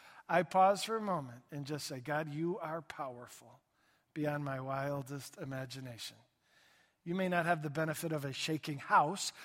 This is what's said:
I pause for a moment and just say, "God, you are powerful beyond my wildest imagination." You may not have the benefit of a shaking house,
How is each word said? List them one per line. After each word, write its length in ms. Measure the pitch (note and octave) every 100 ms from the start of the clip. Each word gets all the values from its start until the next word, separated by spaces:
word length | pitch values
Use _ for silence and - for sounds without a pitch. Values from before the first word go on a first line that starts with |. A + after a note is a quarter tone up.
| - - -
I 160 | E3+
pause 380 | F3+ F#3+ F#3+ G3+
for 140 | - A3
a 60 |
moment 400 | G#3+ F3 C3 A#2+ -
and 160 | D3 C#3
just 200 | D3 -
say, 140 | C3+
"God, 320 | B2 D3 D#3
you 260 | D3 E3+ F#3+
are 180 | D#3+ E3
powerful 800 | D3+ - C#3 B2 A#2+ - A#2 A#2 _ _ _ _ _
beyond 300 | - D3 D3
my 160 | C#3+ C3+
wildest 760 | C3 C3+ C#3 C#3+ C3 C#3+ - -
imagination." 800 | C#3+ C3 C3 B2+ C3 A#2 - A2 _ _ _ _ _ _ _ _
You 100 | E3+
may 140 | F3+ F#3
not 160 | F3
have 180 | E3 E3+
the 60 | D3+
benefit 440 | C#3+ D#3+ D3+ E3+
of 120 | D#3
a 80 | C#3
shaking 460 | C3 - D#3 - C#3
house, 540 | - G3+ D3 G3 - -